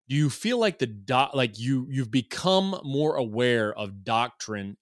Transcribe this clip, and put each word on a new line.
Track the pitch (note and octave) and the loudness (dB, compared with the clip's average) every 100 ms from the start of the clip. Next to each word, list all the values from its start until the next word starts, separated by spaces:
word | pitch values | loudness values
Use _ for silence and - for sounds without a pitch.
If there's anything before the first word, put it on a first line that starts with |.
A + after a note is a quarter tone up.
| - | -4
do | C#3+ | 0
you | D3 | 2
feel | - A3 B3 | 0 -2 2
like | A3 - | 0 0
the | B2+ | -4
doc-, | G#2 G2 B2+ C#3 | -4 0 2 2
like | C#3 B2+ G#2 | 2 0 0
you, | B2 C3 C3 | -2 -2 -2
you've | C3+ A2+ | -4 0
become | B2+ - - F3+ F#3+ F#3+ F#3 | 0 -2 -2 2 4 2 -4
more | C#3 C#3 D3+ C#3+ | -4 0 0 0
aware | A#2 A2 B2 A#2 G#2+ | -2 2 2 4 2
of | G#2+ G#2 G2 | -2 -8 -8
doctrine | F#2+ A2+ B2 - - G#2 G2 G2+ | -2 0 0 -4 -8 -6 -8 -8